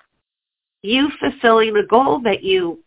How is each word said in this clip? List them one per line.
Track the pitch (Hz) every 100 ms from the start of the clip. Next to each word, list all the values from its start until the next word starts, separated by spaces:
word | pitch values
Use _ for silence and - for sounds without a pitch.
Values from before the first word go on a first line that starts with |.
| - _ _ _ _ _ _ _
you | 196 262 285 -
fulfilling | 294 - 233 226 220 208
a | 196
goal | 226 269 294
that | 226 196
you | 190 185 170 160